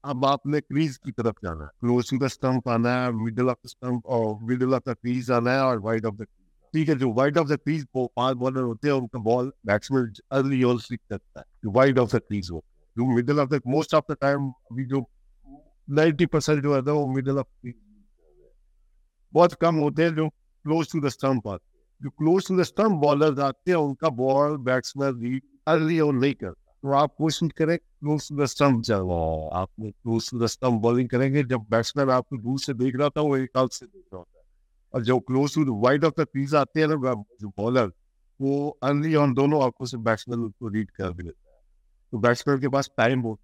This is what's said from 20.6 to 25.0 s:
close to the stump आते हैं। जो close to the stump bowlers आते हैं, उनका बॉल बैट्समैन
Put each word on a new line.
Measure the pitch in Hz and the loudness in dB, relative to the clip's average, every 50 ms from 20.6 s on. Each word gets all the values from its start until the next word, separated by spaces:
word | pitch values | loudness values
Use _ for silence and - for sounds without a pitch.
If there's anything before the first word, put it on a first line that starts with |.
| _ 147 | _ -2
close | 156 165 156 - - | 0 0 0 -2 -4
to | 160 143 | -2 -2
the | 139 127 _ | -2 -4 _
stump | - 135 135 123 101 107 | -2 0 0 0 -2 -6
आते | 98 87 _ _ _ _ | -10 -10 _ _ _ _
हैं। | _ _ _ _ | _ _ _ _
जो | 135 139 _ - | -14 -14 _ -2
close | 156 160 175 196 185 - | 2 2 2 2 2 0
to | 190 180 | 0 0
the | 175 - | 0 0
stump | _ - 208 220 196 151 143 | _ 0 2 2 2 2 2
bowlers | 147 147 143 156 156 139 135 | 2 4 4 4 2 2 2
आते | 143 139 131 _ _ 175 | -2 -2 -2 _ _ 0
हैं, | 180 165 | 2 2
उनका | 151 143 135 - 160 160 | 2 0 -2 -2 -2 -2
बॉल | 131 120 127 135 135 139 147 147 151 147 | 0 0 0 2 4 2 2 2 0 -4
बैट्समैन | 120 127 127 127 - - - 139 | -2 0 0 0 -2 -6 -6 -2